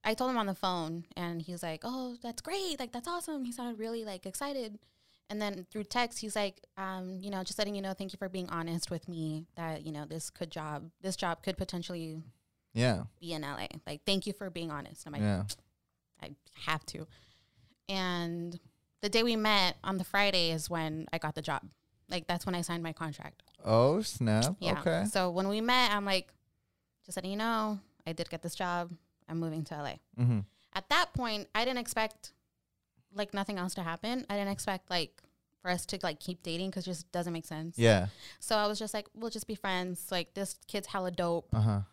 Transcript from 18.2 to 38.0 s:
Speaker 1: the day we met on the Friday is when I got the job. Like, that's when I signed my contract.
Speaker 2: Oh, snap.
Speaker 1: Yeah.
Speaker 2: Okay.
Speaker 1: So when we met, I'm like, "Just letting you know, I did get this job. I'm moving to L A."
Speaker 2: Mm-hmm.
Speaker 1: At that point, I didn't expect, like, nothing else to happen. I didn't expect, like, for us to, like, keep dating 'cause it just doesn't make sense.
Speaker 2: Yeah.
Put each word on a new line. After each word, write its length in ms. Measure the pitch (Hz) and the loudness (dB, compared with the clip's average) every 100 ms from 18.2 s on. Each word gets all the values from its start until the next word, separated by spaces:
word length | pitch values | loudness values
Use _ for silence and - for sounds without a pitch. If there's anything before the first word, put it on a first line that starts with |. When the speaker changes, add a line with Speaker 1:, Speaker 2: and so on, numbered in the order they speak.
| 170 170 170 175 - _ _ _ | -2 -4 -6 -8 -16 _ _ _
Speaker 1:
the 80 | 208 | 2
day 140 | 226 | 4
we 120 | 240 226 | 4 4
met 420 | 214 208 180 - | 6 6 6 2
on 140 | - 190 | -4 -2
the 60 | |
Friday 480 | 180 202 202 185 170 | 0 4 4 4 2
is 180 | 160 151 | 0 0
when 380 | 170 160 156 - | -2 0 -2 -4
I 40 | 165 | -2
got 180 | 156 156 | -2 -4
the 60 | |
job. 220 | 151 143 - _ _ _ - | -2 -4 -4 _ _ _ -6
Like, 180 | 180 160 | -4 -2
that's 180 | 175 - | -2 0
when 100 | 175 | -2
I 60 | |
signed 220 | 170 170 | 0 -2
my 100 | 165 | -4
contract. 500 | 156 160 147 - - _ _ | -4 -6 -6 -12 -16 _ _
Speaker 2:
Oh, 380 | - 113 131 180 | 4 8 8 6
snap. 540 | 214 - 113 107 127 190 | 0 0 4 6 4 2
Speaker 1:
Yeah. 200 | 175 180 | 2 2
Speaker 2:
Okay. 260 | 170 165 202 | 4 2 2
Speaker 1:
So 200 | 202 180 | 4 2
when 160 | 175 196 | 2 2
we 140 | 208 | 2
met, 300 | 233 254 240 | 4 6 6
I'm 140 | 208 202 | 4 4
like, 280 | 190 - _ _ _ _ _ _ _ - | 2 0 _ _ _ _ _ _ _ -8
"Just 120 | 185 | -6
letting 140 | 180 | -4
you 60 | 202 | 0
know, 420 | 226 226 214 202 - _ - | 2 2 2 -2 -6 _ -8
I 80 | |
did 160 | 165 170 | -4 -4
get 120 | 165 | -4
this 140 | 170 - | -6 -2
job. 360 | 180 175 175 170 _ _ - | 0 0 -2 -8 _ _ -6
I'm 120 | 165 | -2
moving 240 | 165 156 156 | -2 -2 -4
to 100 | 151 | -4
L 100 | 143 | -6
A." 140 | - _ - | -6 _ 2
Speaker 2:
Mm-hmm. 200 | 123 110 101 _ _ | 4 4 0 _ _
Speaker 1:
At 160 | 190 - | -6 2
that 240 | 320 - | 4 4
point, 340 | - 240 214 190 214 | 0 0 -2 -2 0
I 100 | 240 | 2
didn't 140 | 254 | 0
expect, 540 | 240 - 220 - - _ _ _ _ _ _ _ _ | -2 0 0 -2 -20 _ _ _ _ _ _ _ _
like, 200 | 196 202 | -4 -2
nothing 240 | 202 196 196 | 0 0 0
else 160 | 180 - | -2 -2
to 80 | |
happen. 420 | 165 165 220 254 - | -4 -4 -2 -4 -2
I 60 | 202 | -2
didn't 140 | 196 | 0
expect, 380 | 196 - 185 _ | -2 -2 -4 _
like, 320 | 180 156 - _ _ _ _ | 0 0 -6 _ _ _ _
for 80 | 180 | -2
us 140 | 180 - | 0 0
to, 120 | 190 | -2
like, 160 | 180 151 | -2 -2
keep 240 | - 180 | -6 -6
dating 280 | - 165 190 | -4 -2 -2
'cause 120 | 190 | -2
it 80 | 180 | -4
just 200 | 170 - | -6 -4
doesn't 200 | 175 175 | -2 0
make 120 | 165 - | -2 -4
sense. 320 | 156 165 143 | -6 -6 6
Speaker 2:
Yeah. 300 | 117 101 | 8 8